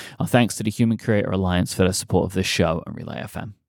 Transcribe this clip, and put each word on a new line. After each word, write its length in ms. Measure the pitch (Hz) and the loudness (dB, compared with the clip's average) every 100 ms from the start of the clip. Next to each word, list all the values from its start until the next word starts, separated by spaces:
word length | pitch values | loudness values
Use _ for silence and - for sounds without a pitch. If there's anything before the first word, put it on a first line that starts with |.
| - - | -12 -6
Our 60 | - | 0
thanks 300 | 123 113 - | 2 2 0
to 60 | |
the 80 | 110 | -4
Human 280 | - 113 110 | 2 2 2
Creator 320 | - 104 - | 0 0 2
Alliance 440 | 95 92 90 90 | 0 2 2 0
for 80 | - | 2
their 100 | 92 | 2
support 320 | 90 - 90 95 | 2 0 0 2
of 60 | |
this 120 | 98 92 | -2 -2
show 360 | - 85 80 - | 2 2 0 -6
and 100 | - | -12
Relay 220 | - - | -10 -10
F 180 | - - | -10 -10
M. 180 | 104 101 | -12 -14